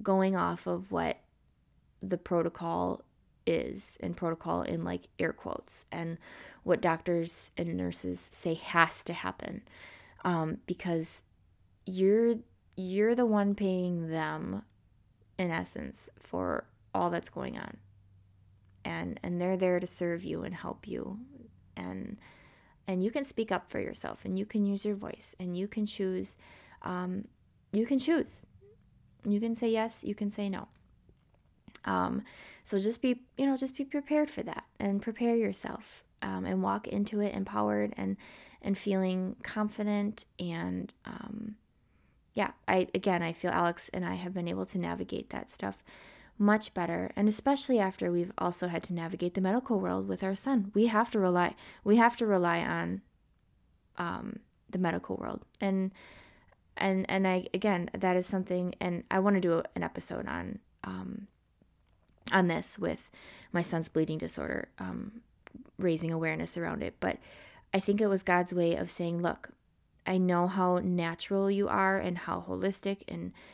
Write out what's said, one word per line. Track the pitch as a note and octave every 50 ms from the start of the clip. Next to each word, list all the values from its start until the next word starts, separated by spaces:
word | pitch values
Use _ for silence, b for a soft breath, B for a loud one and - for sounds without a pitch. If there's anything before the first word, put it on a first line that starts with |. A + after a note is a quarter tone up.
| G#3+
going | G3 F#3+ F#3+ F#3+ F#3+ F#3+
off | F3+ F3 F3 E3+ E3+ -
of | F#3 F3 F3 F#3+ G3
what | F#3+ E3 E3 D#3+ - - _ _ _ _ _ _ _ _ _ _ _ _ _ _ _ _
the | - F#3+ F#3
protocol | F3 - - F3+ E3+ E3 - - - E3+ E3 E3+ F3 F3+ F3+ - - - _ _ _ _ _ _ _ _
is, | - E3 - - - - G3 - - - -
and | - F3+ F3
protocol | - F3+ E3 E3 E3 - E3 E3 F3 -
in, | - E3+ E3 E3+
like, | F3 F3+ F3+ - - _ -
air | - D#3+ -
quotes, | - - - - - - - - - - -
and | - E3+ E3 E3 E3 E3 B B B B B B B B B
what | - F3 -
doctors | - E3+ E3 D#3+ - F3+ F3 E3+ E3 E3+ - - - - -
and | - E3+ E3+ E3+
nurses | F3+ F3+ F3+ F3 - - F3+ F3 F3 - - -
say | - - E3+ E3
has | E3 - - - E3+ E3 D#3+ - - -
to | - E3+
happen, | - - F#2 - - - - - - - B B B B B B B B B B B -
um, | F#3 F3 E3 D#3+ D#3+ - - -
because | - F3+ - - F3+ E3+ E3 D#3+ - - - - _ _ _ _ _ _ _ _ _ _ _ _
you're, | - F#3 F#3 F#3+ F#3+ G#3 A3+ A#3 A#3 A#3 A3+ - - _ _ _ _ -
you're | - F#3 F3+ F#3 G3+ G#3 A3+ A#3
the | A#3+ B3
one | A3+ G#3+ G#3 G3+ G3+ G3+
paying | G3+ G3+ F#3+ F#3 F3+ F3+ F3+ F3 E3+ E3 D#3+
them, | D#3+ D#3+ D#3 D#3 D#3 D#3 - - F#3+ G3+ - - _ _ _ _ _ _ _ _ _ _ _ _ _ -
in | F#3 F3
essence, | D#3+ E3+ F3+ - - - - - - - - - - -
for | - - - F2+ F#2 F2+ D2+ - - - _ _ _ _ -
all | F#3+ F3 F3
that's | F3 E3+ E3 -
going | - - C3 B2+ - -
on, | - - - - - - - - - _ - - _ _ _ _ _ - - - _ - _ _ -
and, | E3+ E3 E3 E3+ F3 D3+ - -
and | F3+ F3 F3
they're | F3 F#3 F#3+
there | F3+ F#3 F3+ F3+ F3+
to | F#3
serve | F3+ - - F3+ E3+ E3+ E3+ -
you | D#3+ D#3+ E3 F3
and | - F#3
help | E3 - - - - -
you, | G#3 - - - - G3 G#3+ B3 C4+ C#4+ B3 A#3 A3 - - - - -
and, | - F#3 - - F#2+ - - - B B B B B B B B B B B B B _
and | - F#3 F#3 F#3
you | A3+
can | - D4+ C#4
speak | - - - A3+ -
up | F#3+ F3 - -
for | - -
yourself, | G2 - - - - - - - -
and | G3 F#3 F#3+
you | G3+
can | - - G#3+ G3+
use | G3+ G3+ G3 -
your | G#3 G3+
voice, | G3 - - - - - - - -
and | F3+ F3+ F3
you | F3+ G3
can | G#3 - A3 G#3+
choose, | G#3 - - G3 F#3 F#3 F#3 F#3+ F#3+ - B B B B B B B B B -
um, | - F3+ F3+ F3+ F3+ F#3 G3 G#3 - _ _ _ _ _ _ _ _ -
you | G#3 A3+
can | A#3 C#4 C4
choose, | B3+ D#4 E4 D4+ - - - - - - - - - G4+ G#4+ - _ _ _ - - _ _ _ -
you | G#3 G3+ G#3
can | A3+ A#3 A3+
say | A3+ A#3+ A3+
yes, | A3+ A3 A3 A3+ - - -
you | - G3+
can | - G#3 G3+
say | G3+ - G#3 G3
no. | F#3+ - - - - _ _ _ _ _ _ - - _ _ _ _ _ _ _ _ _ _ - - - -
Um, | G#3+ F#3+ F3+ F3+ F#3 - G3+ G#3+ B B B B B B B B
so | - G#3 G3
just | G3 G#3+ A#3+ -
be, | - B3+ B3 - - _ _
you | - C4+
know, | C#4 C4+
just | C4 C4+ C4 C4
be | - C4+
prepared | C4+ - C#4+ C#4+ - D4+ D4+ D4+ D4
for | - - -
that | - - - - - _ -
and | G#3+ G3+ G3 G3+
prepare | - A#3 A3 - A#3+ A#3 A#3
yourself, | A#3 A3 G3 F#3+ - - - - - - - - - - _ _ _ -
um, | F#3+ F#3+ F#3 F#3
and | F#3+ F#3 F#3+ F#3
walk | G3 G3 G#3 G#3
into | - - G3+ G3+ G#3 G#3+ G#3
it | G#3 G3+ -
empowered | G3 G3 G3 G3+ G#3+ G#3+ G#3 G#3 G#3 G#3 G#3 -
and, | - G3 F#3+ G3 B B B B B B B B B
and | - - G3
feeling | - - G#3 G3 F#3+ F#3+ F#3 F#3 F#3 F#3 F#3 - - -
confident | - - G#3+ G#3+ G#3+ - - G#3 G#3 G#3 G#3 G3+ G#3 G#3+ - - - _ -
and, | F#3 F3 E3 E3 E3+ F3+ F3+ F3+ - - - _ -
um, | - - - - - - - - - G#3+ - _ _ _ _ _ _ _ _ _ _ _ _ _ _ _
yeah, | G#3+ G3+ - - - _ -
I, | F#3+ F#3 F#3 - -
again, | F#3+ - G3+ F3+ F3 E3+
I | E3 E3
feel | - - F3
Alex | - F3 F3 E3+ E3+ - - - -
and | F3+ F3+
I | F3 F#3
have | F3 F3+ F3+ F#3+
been | F3+ F3 E3+
able | F3+ F#3+ F#3
to | F#3+ - F#3
navigate | E3+ E3+ E3+ F3 F#3 - - - - -
that | - - - -
stuff | - - - G2 F#2+ - B B B B B B B B B B B -
much | G3+ G#3 G#3+ A3 G#3+ - -
better. | F#3 F3 E3+ E3+ F3 F#3 - -
And | - G#3
especially | G#3+ G#3+ - - C#4 C#4 C4+ - - B3+ A3+
after | G3 F#3+ F#3+ - F#3+ F3+ F3
we've | F3 F3 F#3 - -
also | - F3 F3 - F3+ F3+
had | E3+ E3 -
to | - F3
navigate | E3+ E3 E3 F#3 - F3 F3 F3
the | F#3+
medical | F#3 F#3+ G#3 B3+ B3+ - A#3 F#3+
world | F#3+ F3+ F3+ F#3+ F#3+
with | G3 F#3+ F#3 G3
our | F#3+ G3
son. | - - C4+ C#4 A#3 F#3+ G3+ -
We | G3+ A3+
have | A#3 A3 G#3+ A#3+ A#3 -
to | G#3+
rely, | F#3+ F3+ F3 F3+ F3 - - B B B B B B
we | G3+ G#3+
have | A#3 A#3 A#3+ A#3
to | - A#3+
rely | G#3+ G3+ F#3 F3 E3+ E3+ E3+
on, | E3+ - E3 E3 E3+ F3 F#3 G3 - _ _ _ _ _ _ _ _ _ _ _ _ _ _ _ _ _ _
um, | - F3 E3+ - - - - - - - _ _ _ _ -
the | - F3+
medical | F#3 E3 E3+ F3 - - F#3+
world. | - - - - - - - - -
And, | G3+ G3 F#3+ F#3+ F#3+ F#3+ F#3+ B B B B B B B B B B B B _ _ _ _
and, | - - G3 F#3+ F#3+ F#3 -
and | F#3+ F#3+ F#3+
I, | F#3 F#3 F#3 F3+ - -
again, | F#3+ - G#3+ F#3+ F3 F3 - -
that | F#3+ F#3+ F#3 F3+
is | F3+ F3+
something, | - G3+ F#3 F#3 - F3+ F3+ F3+ F3+ - -
and | F#3 F3+ F3 E3+ - -
I | F#3+ F#3+
wanna | F#3+ G#3 G3+ F#3+
do | F3+ F3 E3 E3 - - -
an | F3 E3+
episode | E3+ - F3 - - - - - -
on, | - - F2+ - - - - _ _ _ -
um, | F#3+ F#3 F#3 F#3 F#3+ - - G3+ - _ _ _ _ _ _ _ _ _ _ _ _ _ _ _ _ _ _ _ - -
on | F#3+ F3+ F3
this | E3 E3 F3 - - -
with | F#3 E3+ - - - - B B B B B B B B -
my | F3 E3
son's | - - E3 D#3+ -
bleeding | - D#3+ D#3 D3+ D#3 D#3
disorder, | E3+ E3 - - C#2+ C#2+ - - - - _ -
um, | F#3+ F#3 - - - G#3 A3 A#3 - _ _ _ _ - - - - - _ -
raising | F#3 F3 E3 D#3+ E3 E3 E3
awareness | E3 E3 D#3+ D#3+ E3 E3 E3+ -
around | F3 E3 E3 E3 - -
it. | - - -
But | - - - B B B B B B B B B B _ -
I | F#3+
think | - - G3+ G#3
it | A3
was | G3+ G3 F#3 -
God's | - F3+ F3+ F3+ F3+ F3+
way | F3+ E3+ E3+ E3+
of | - - F3
saying, | - - F3 E3+ E3+ E3+ F3
"Look, | E3+ - - - - - _ _ _ _ _ _ _ _ _ _
I | - F#3 F#3
know | F#3 F3+ F3+ F3 F3
how | F#3 F#3 G3 F#3 F3+ F3+ F3+
natural | F#3 F#3 F3+ F3 E3+ E3 E3 - - - G3+ G3 G3 G3
you | G3+ G3 G3+ -
are | - G3+ F#3+ F#3+ F#3+ F#3+
and | - F#3 F3+
how | F3 - E3+ - F3+ F3
holistic | F#3 - F#3 F#3 G3 F#3+ - - G3 G3 G3 - -
and, | E3+ E3+ E3+ F3+ B B B B